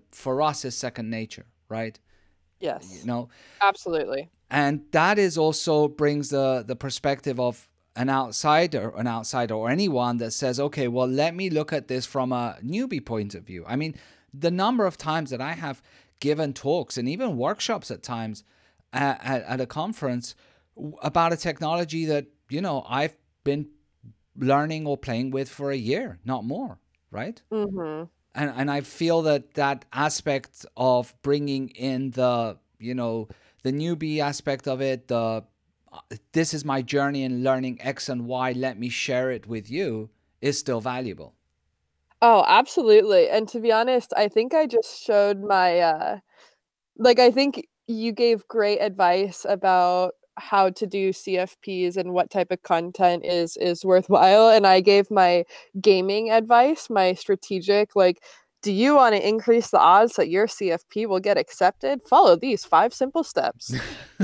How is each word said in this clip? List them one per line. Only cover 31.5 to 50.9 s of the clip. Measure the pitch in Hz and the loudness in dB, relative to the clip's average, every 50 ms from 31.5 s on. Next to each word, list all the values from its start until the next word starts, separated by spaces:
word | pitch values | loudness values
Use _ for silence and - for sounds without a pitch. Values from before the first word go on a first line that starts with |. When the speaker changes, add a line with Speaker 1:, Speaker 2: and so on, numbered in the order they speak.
| 139 135 135 123 | -4 -4 -6 -8
Speaker 1:
in | - - 123 135 131 127 135 135 | -10 -8 -6 -4 -4 -4 -6 -6
the, | 123 135 127 123 123 117 117 113 98 - _ _ _ _ | -2 0 0 0 2 0 -2 -4 -6 -12 _ _ _ _
you | 110 120 123 | -10 -8 -6
know, | 127 120 117 113 117 107 - - _ _ _ _ _ _ | -4 -4 -4 -4 -6 -8 -10 -16 _ _ _ _ _ _
the | 131 | -4
newbie | 135 143 156 170 170 151 156 156 151 151 | -4 -2 -4 -4 -4 -4 -4 -4 -4 -2
aspect | 143 143 139 - - 147 139 127 - 143 | -2 -4 -4 -6 -6 -6 -6 -4 -4 -6
of | 131 131 | -4 -2
it, | 139 135 131 123 - _ | -2 -4 -4 -4 -6 _
the, | 120 117 117 113 113 110 104 _ _ _ _ _ _ _ _ _ | -2 -2 -2 -2 -4 -6 -8 _ _ _ _ _ _ _ _ _
uh, | - - _ _ 110 107 _ _ | -20 -20 _ _ -20 -20 _ _
"This | - 160 165 156 165 | -2 -2 -2 -2 -4
is | 151 139 | -8 -6
my | 151 135 135 | -4 -4 -4
journey | 127 117 143 143 139 143 143 139 | -4 -2 -2 -2 0 0 -2 -4
in | 135 131 127 120 | -4 -4 -4 -2
learning | 127 131 131 127 131 127 123 - | 0 0 0 0 -2 -6 -8 -8
X | - 131 139 - - - | -8 -10 -8 -8 -8 -8
and | 127 123 117 | -8 -8 -6
Y, | 120 131 127 127 127 | -6 -6 -4 -4 -4
let | 123 123 131 131 120 98 | -4 -4 -6 -6 -6 -6
me | 120 123 | -8 -8
share | 110 - - - 131 123 131 131 | -6 -6 -4 -2 -2 -2 -2 -2
it | 127 110 - | -4 -6 -8
with | 104 117 110 101 107 | -10 -10 -10 -10 -8
you," | 123 165 196 151 113 110 107 110 _ _ _ _ _ _ | -6 -6 -4 -4 -6 -6 -10 -12 _ _ _ _ _ _
is | - 139 139 - | -4 -4 -4 -4
still | - - 123 117 | -4 -4 -6 -4
valuable. | 107 127 123 127 131 113 90 76 73 - _ _ _ _ _ _ _ _ _ _ _ _ _ _ _ _ _ _ | -4 -6 -6 -6 -8 -8 -10 -12 -16 -20 _ _ _ _ _ _ _ _ _ _ _ _ _ _ _ _ _ _
Speaker 2:
Oh, | 240 233 226 196 - | 6 8 8 8 6
absolutely. | - 175 214 269 - - 370 269 220 208 214 196 214 202 180 165 - | 6 6 4 4 2 -2 0 6 8 8 8 8 8 6 4 6 4
And | - 220 220 208 | 2 0 -2 -2
to | - 240 | -8 -2
be | 220 233 | 0 2
honest, | 220 220 233 254 254 247 - - - | 2 4 4 2 0 0 0 -2 0
I | - 208 202 | 0 0 2
think | - 220 226 254 | 2 0 0 2
I | 330 320 311 | 0 0 0
just | 254 233 226 226 - - - | 2 0 -2 -2 -2 -10 -10
showed | - - 214 202 202 202 208 196 | -4 0 2 4 4 2 0 -2
my, | 196 208 196 190 180 180 175 175 | 0 0 2 4 4 4 4 4
uh, | 170 165 156 156 - - 214 202 _ _ _ _ - _ _ _ _ _ _ _ _ _ _ - | 2 2 0 0 -2 -6 -6 -8 _ _ _ _ -20 _ _ _ _ _ _ _ _ _ _ 2
like, | 220 247 240 240 | 4 4 6 8
I | 247 247 | 8 6
think | 214 262 277 285 254 - - _ _ _ _ | 6 4 0 0 -2 -6 -14 _ _ _ _
you | - 233 220 226 233 | -10 -8 -4 -4 -4
gave | 214 208 240 233 233 208 - | 0 2 4 4 4 2 -2
great | _ - 226 208 208 208 - | _ -2 0 2 2 2 0
advice | - 214 185 196 190 175 180 190 196 196 175 - - - | -2 -4 0 2 2 4 4 2 0 -2 -6 -8 -4 -4
about | 202 185 - 190 185 180 180 180 180 180 185 180 - _ _ _ _ | -2 0 2 2 4 4 4 2 2 0 0 -2 -4 _ _ _ _
how | - - - 208 196 190 190 | -20 -8 0 2 4 4 2
to | 190 - 220 | 2 -2 -6
do | 190 | -6